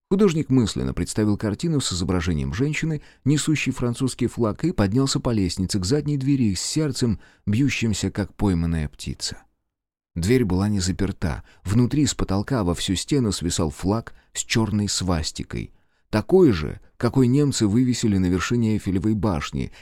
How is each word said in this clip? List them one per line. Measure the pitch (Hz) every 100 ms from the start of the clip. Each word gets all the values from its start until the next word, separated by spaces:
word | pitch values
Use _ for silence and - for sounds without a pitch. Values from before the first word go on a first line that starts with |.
| _
Художник | 196 208 160 139
мысленно | 131 110 - 65
представил | 64 82 - 107 101
картину | 110 101 170 147
с | -
изображением | 87 92 90 85 78 67
женщины, | 82 147 147 160 151 - -
несущей | 127 147 - 147 -
французский | 131 123 120 131 - 117
флаг, | - 113 - 165
и |
поднялся | 180 101 120 135 123
по | 127
лестнице | 113 90 - 92 104
к | 92
задней | 147 147 143
двери | 131 139 113
с | 90
сердцем, | - 156 151 123 120 101 - _ -
бьющимся, | 107 139 - 117 101 98
как | - 98 -
пойманная | 104 87 82 82 73
птица. | - - 62 - - - _ _ _ _ _ _ 85
Дверь | 87 131 110
была | 90 104
не | 104
заперта. | 90 87 92 - 87 65 - _
Внутри | 92 110 123 143 135
с | -
потолка | 95 98 104 131
во | 90
всю | 85 - 90
стену | - 147 113
свисал | 90 82 - 80
флаг | - 87 110 - - _
с | -
черной | - 113 110 104 104
свастикой. | - 90 85 76 - - 58 52 - _ _ _
Такой | 107 - 185 165
же, | 87 76 - - -
какой | 120 135 123
немцы | 135 143 - 107
вывесили | 110 127 120 113 98
на | 92
вершине | 90 - 120 110
Эйфелевой | 107 - 92 107
башни | 107 110 78 - 71 - -